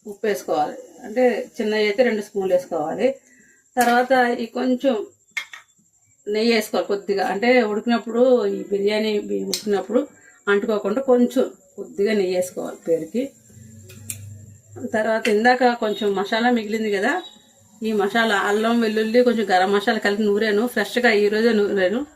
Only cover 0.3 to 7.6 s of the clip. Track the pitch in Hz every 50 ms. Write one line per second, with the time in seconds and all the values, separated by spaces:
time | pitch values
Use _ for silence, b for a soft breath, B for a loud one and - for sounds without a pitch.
0.3 | 202 185 - - 175 156 147 147 - - - - - - - - 214 240 254 247
1.3 | 226 - - - _ - 226 214 214 214 214 208 202 202 262 240 220 208 202 -
2.3 | _ 196 190 190 180 180 180 - 175 165 151 160 165 180 214 254 269 b b b
3.3 | b b b b b b b b _ 247 247 233 240 240 254 247 269 254 247 240
4.3 | 240 240 233 226 - 247 254 254 254 247 - 269 247 214 202 - _ _ _ _
5.3 | _ - - - - - - _ _ _ _ _ _ _ _ _ _ _ _ -
6.3 | 208 214 220 233 233 220 214 - - 196 180 - 202 202 196 - 196 196 190 185
7.3 | 190 196 202 240 254 254